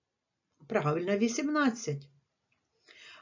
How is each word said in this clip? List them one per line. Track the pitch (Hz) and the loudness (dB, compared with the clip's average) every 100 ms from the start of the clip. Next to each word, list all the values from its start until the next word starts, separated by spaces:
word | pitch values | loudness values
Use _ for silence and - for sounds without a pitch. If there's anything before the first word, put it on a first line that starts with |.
| _ _ _ _ _ _ 147 | _ _ _ _ _ _ -4
Правильно, | 220 147 160 180 202 | 0 2 0 0 2
вісімнадцять. | 226 269 285 302 269 226 - 143 - _ _ _ _ _ _ _ - - - - | 2 0 0 2 2 0 -4 -6 -8 _ _ _ _ _ _ _ -20 -20 -20 -20